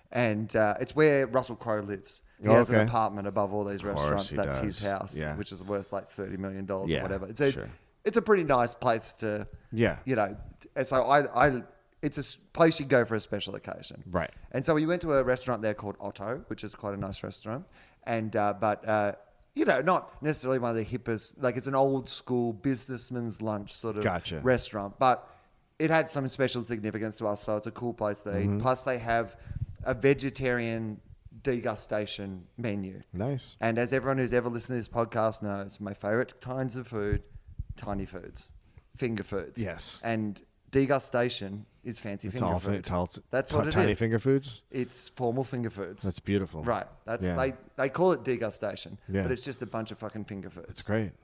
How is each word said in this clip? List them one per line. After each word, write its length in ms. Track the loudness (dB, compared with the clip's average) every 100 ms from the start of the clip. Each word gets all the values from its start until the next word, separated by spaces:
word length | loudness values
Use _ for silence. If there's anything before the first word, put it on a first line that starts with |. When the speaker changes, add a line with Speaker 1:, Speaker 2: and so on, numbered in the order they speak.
| _
Speaker 1:
And, 440 | 0 2 2 0 4
uh, 200 | 4 4
it's 160 | -2 4
where 320 | 6 6 4
Russell 300 | 2 0 -6
Crowe 240 | -2 -2
lives. 400 | -2 -6 -8 -18 -20 _
He 60 | 6
Speaker 2:
Oh, 60 |
Speaker 1:
has 160 | 8 8
an 80 | 6
Speaker 2:
okay. 80 | 6
Speaker 1:
apartment 420 | 4 2 0 -2
above 260 | 0 0
all 120 | 0 -2
these 160 | -2
Speaker 2:
Of 40 | -2
course 120 | 2
Speaker 1:
restaurants. 280 | 2 2 0
Speaker 2:
he 60 | -2
Speaker 1:
That's 200 | 0 0
his 180 | -2 -2
Speaker 2:
does. 80 | -2
Speaker 1:
house, 300 | -2 -4 -4
Speaker 2:
Yeah. 180 | -4 -4
Speaker 1:
which 160 | -8
is 100 | -10
worth, 280 | -4 -4 -2
like, 140 | -6 -8
thirty 300 | -8 -6 -4
million 280 | -6 -6 -4
dollars 240 | -2 0
Speaker 2:
Yeah, 80 | 0
Speaker 1:
or 40 |
whatever. 220 | 0 -4 -6
It's 140 | 0
a, 100 | 0
Speaker 2:
sure. 180 | 0 -6 -14 _ _ 0
Speaker 1:
it's 100 | 0
a 60 |
pretty 240 | 6 4 6
nice 280 | 4 4
place 380 | 2 2 2 0
to, 340 | -6 -4 -4 -6 -14 -8
Speaker 2:
Yeah. 240 | 2 4 4 0
Speaker 1:
you 100 | 2
know, 220 | 2 0 -12 -16 -10 -4
and 100 | 0
so 160 | 2
I, 440 | 6 6 6 6 6
I, 160 | 6 -4 -16 _ _
it's 160 | -6 -4
a 40 |
s-, 160 | -8 -10 _
place 260 | 6 6 6
you 60 | 4
go 180 | 6
for 120 | 6 0
a 40 |
special 360 | -2 -6 -4 -8
occasion. 460 | -8 -10 -12 -16 -2
Speaker 2:
Right. 220 | -2 -2 -6 -6
Speaker 1:
And 120 | -4 2
so 100 | 2
we 100 | 4
went 160 | 0
to 120 | 2 2
a 80 |
restaurant 380 | 4 2 0 0
there 120 | 0
called 240 | -2 -6 -6
Otto, 440 | -8 -8 -6 -6 -6
which 160 | -10
is 100 | -10
quite 200 | -8 -6
a 40 | -4
nice 240 | -6 -6
restaurant. 440 | -8 -10 -8 -8 -10 -20 -20 _
And, 300 | -4 -2 0 2
uh, 160 | 0
but, 340 | 2 0 0 2
uh, 260 | 2 2 -2 -12 _ _ -2
you 100 | 2
know, 160 | 4
not 400 | 4 2 0 -6
necessarily 360 | -4 -2 0 0
one 100 | 0
of 80 | -2
the 60 |
hippest, 580 | -2 -6 -4 -4 -4 -2
like, 160 | -2 0
it's 100 | -2
an 80 | 2
old 320 | 4 2 -2
school 460 | -10 -2 0 0
businessman's 880 | -2 -2 -2 -4 -10 -6 -6 -4 -4
lunch 320 | -4 -4 -6 -8
sort 220 | -6 0
of 60 | 0
Speaker 2:
Gotcha. 340 | 0 -4 -2
Speaker 1:
restaurant, 580 | 4 2 2 -6 -8 2
but 280 | 4 4 0 -20 _ _ _ _
it 120 | 2
had 200 | 4 2
some 160 | -2 -4
special 320 | 0 0 0
significance 540 | -4 -4 -4 -4 -4 -2
to 100 | -2
us, 140 | -2
so 140 | -2 -2
it's 100 | -2
a 40 |
cool 220 | -6 -6
place 280 | -2 -2 -2
to 180 | -4 0
eat. 80 | 2
Speaker 2:
Mm-hmm. 120 | 2
Speaker 1:
Plus, 220 | 2 0
they 140 | 0 -4
have 380 | 0 0 0 -8 -12 -8 -8 -6
a 100 | -4
vegetarian 1080 | 2 4 4 2 -2 0 0 0 -2 -4 -8 -12 -20 -20 -6
degustation 1000 | -2 0 -2 -4 -4 -2 -2 -6 -8 -8 -12 -8
menu. 440 | -4 -2 -4 -10 -10
Speaker 2:
Nice. 440 | -4 -2 -2 -6 -2
Speaker 1:
And 180 | 0 2
as 140 | 2
everyone 260 | 2 2 2
who's 140 | 4
ever 140 | 2 2
listened 280 | -4 -4 -6
to 20 |
this 80 | -4
podcast 540 | -2 0 2 0 0
knows, 360 | -4 -4 -6 -8
my 120 | -10
favorite 460 | -6 0 0 0 -6
kinds 360 | -8 -4 -4 -4
of 100 | -6
food, 360 | -4 0 0 -2 -16 -20 -12 -12 -10
tiny 300 | -6 -6 -6
foods, 460 | -10 -14 -16 -16 -20 _ -20 _ -6
finger 280 | -2 -2
foods. 380 | -4 -6 -6 -6
Speaker 2:
Yes. 380 | -6 -6 -10 -8
Speaker 1:
And 400 | -2 -2 -2 -6 -16 _ _
degustation 920 | 2 4 2 0 0 0 -2 -8 -10 -14 _
is 160 | -12 -10
fancy 300 | -8 -8 -6
Speaker 2:
It's 100 | -2
Speaker 1:
finger 140 | 0
Speaker 2:
all 60 | 2
fi-, 80 | 0
Speaker 1:
food. 60 | -4
Speaker 2:
it's 120 | -2
all 140 | -2 -2
t-, 140 | -4 -4
Speaker 1:
That's 200 | -2 0
Speaker 2:
ti-, 60 | 2
Speaker 1:
what 100 | 2
it 40 |
Speaker 2:
tiny 200 | 4 4
Speaker 1:
is. 80 | 4
Speaker 2:
finger 180 | 2 2
foods? 460 | 4 2 2 -12 _
Speaker 1:
It's 380 | -4 -4 -6 -12
formal 340 | -4 -2 0
finger 260 | -2 -2 -4
foods. 340 | -4 -8 -4
Speaker 2:
That's 160 | -6 -4
beautiful. 420 | 0 2 0 -4
Speaker 1:
Right. 240 | -2 -2 -4 -12
That's 220 | -8 -2 0
Speaker 2:
Yeah. 100 | 0
Speaker 1:
they, 180 | 0 -2 -14 -2
they 140 | -2
call 240 | 4 4
it 100 | 4
degustation, 760 | 0 -2 -2 -4 -6 -6 -10 -14 -2
Speaker 2:
Yeah. 140 | 0
Speaker 1:
but 80 | 2
it's 120 | 0
just 180 | -4 -8
a 40 | -6
bunch 240 | -6 -6
of 80 | -8
fucking 240 | -10 -10
finger 260 | -10 -10 -10
foods. 200 | -14 -16
Speaker 2:
It's 120 | -14
great. 300 | -2 -2 -2 -6